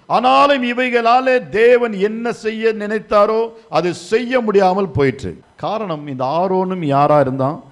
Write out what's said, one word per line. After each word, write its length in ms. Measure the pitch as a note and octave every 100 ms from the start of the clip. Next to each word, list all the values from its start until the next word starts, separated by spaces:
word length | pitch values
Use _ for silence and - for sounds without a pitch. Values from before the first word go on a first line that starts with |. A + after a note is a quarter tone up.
| -
ஆனாலும் 580 | F#3+ B3+ C4+ C#4+ C#4
இவைகளாலே 840 | A#3+ A#3+ B3+ A#3+ A3+ B3+ C4 B3 D#3
தேவன் 440 | F#3+ A#3 A#3+ A#3
என்ன 380 | G3 G#3 A3+ A#3
செய்ய 420 | A3+ A3 A3 A3+
நினைத்தாரோ 800 | A3 G#3 G#3+ - G#3 G#3+ A3 A3+ - -
அது 240 | D#3+ F3
செய்ய 480 | E3+ - A3+ A#3+ B3+
முடியாமல் 480 | A3 G3+ F#3 F#3+ F#3
போயிற்று. 500 | C#3+ C3+ A2 F#2 D2+ _ -
காரணம், 520 | D#3 A3 G3 D3+ D3
இந்த 160 | C3
ஆரோனும் 600 | C3 E3 F#3+ F#3 F#3 F#3
யாரா 360 | D3 C#3 C#3+ D3
இருந்தான்? 500 | C3 C3+ C3+ E3+ -